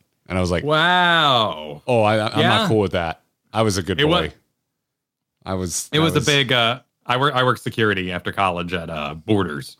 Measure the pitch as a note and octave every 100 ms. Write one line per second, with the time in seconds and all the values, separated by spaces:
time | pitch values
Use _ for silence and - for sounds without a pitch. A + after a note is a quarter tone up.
0 | _ _ - F#2 F2+ F2 C#3+ D#3 E3+ F3+
1 | F3 E3 D3 B2 G#2 D#2 D2+ D2+ - A#2+
2 | G#2+ A2 A2 - E3 G#3 G3+ A2 F#2+ F#2
3 | E2 - _ _ _ G#2+ A2 F#2+ F2 F#2
4 | D3+ F3 D#2 - _ _ _ _ _ _
5 | _ _ _ _ - F#2+ F2+ - - D3+
6 | D#3+ D3 D3+ C#3+ C3 B2+ A2+ B2+ _ _
7 | - B2 C#3+ B2+ B2+ A2 B2+ - G#2+ F#2+
8 | F#2 F2+ G2+ F#2+ G2 F2 F2 F2+ E2 D#2+
9 | D2 D#2 D#2 G#2 F2 D2 C2